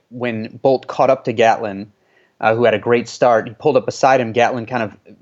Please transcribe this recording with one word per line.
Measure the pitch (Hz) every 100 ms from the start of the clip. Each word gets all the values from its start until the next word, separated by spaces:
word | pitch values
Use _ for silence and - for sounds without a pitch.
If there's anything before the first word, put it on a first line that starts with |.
| _
when | 120 120 113 110 113
Bolt | 135 127 -
caught | - 131
up | 135
to | -
Gatlin, | 117 113 110 110 98 104 _ _ _ _ -
uh, | 110
who | 113
had | 117
a | 107
great | 117 120 120
start, | - 127 120 123
he |
pulled | 107 151 -
up | -
beside | - 135 131
him. | 117
Gatlin | 107 117 123 110
kind | 123
of | 107 - _ 104